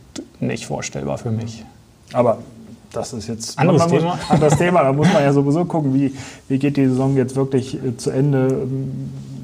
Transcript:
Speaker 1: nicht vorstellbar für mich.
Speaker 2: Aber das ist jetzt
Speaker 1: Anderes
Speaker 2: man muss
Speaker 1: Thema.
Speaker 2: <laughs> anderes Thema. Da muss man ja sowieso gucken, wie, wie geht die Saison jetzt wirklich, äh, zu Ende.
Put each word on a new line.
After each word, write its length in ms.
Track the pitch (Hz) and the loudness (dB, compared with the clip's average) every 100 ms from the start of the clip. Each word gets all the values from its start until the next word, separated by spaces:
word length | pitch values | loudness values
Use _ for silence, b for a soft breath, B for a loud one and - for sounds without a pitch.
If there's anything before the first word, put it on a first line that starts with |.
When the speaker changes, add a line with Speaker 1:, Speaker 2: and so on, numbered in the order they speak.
| - - - - | -18 -16 -16 -8
Speaker 1:
nicht 260 | 123 - - | -6 -4 -6
vorstellbar 500 | - - 69 69 69 | -8 -8 -8 -6 -6
für 140 | 117 | -4
mich. 340 | 110 117 - - - _ _ - | -4 -6 -10 -18 -20 _ _ -4
Speaker 2:
Aber 240 | 120 120 104 - - - - - | 0 2 0 -6 -20 -20 -20 -14
das 220 | 120 107 | -10 -8
ist 140 | 120 - | -8 -8
jetzt 300 | 110 - - | -8 -8 0
Speaker 1:
Anderes 220 | 160 165 | 4 4
Speaker 2:
man 100 | 170 | 4
muss 80 | 151 | 2
Speaker 1:
Thema. 180 | 165 - | 0 -4
Speaker 2:
<laughs> 60 | - | 0
anderes 300 | 156 151 151 | 2 4 4
Thema. 240 | 175 175 | 4 4
Da 100 | 135 | 4
muss 180 | 139 160 | 4 4
man 120 | 170 | 4
ja 100 | 139 | 4
sowieso 320 | 139 139 151 | 4 2 2
gucken, 300 | 175 165 143 | 0 0 0
wie, 180 | 135 139 135 B B B | 2 0 -2 B B B
wie 100 | 135 | 0
geht 180 | 143 139 | 0 2
die 100 | 135 | 2
Saison 300 | 127 135 139 | 2 2 2
jetzt 180 | 120 | 0
wirklich, 480 | 135 135 131 117 - | 0 0 0 -2 -4
äh, 140 | 131 120 | -6 -6
zu 140 | - | -2
Ende. 560 | 131 143 135 131 131 131 135 135 135 135 135 135 135 | 0 2 2 2 0 -2 -4 -6 -8 -10 -12 -14 -14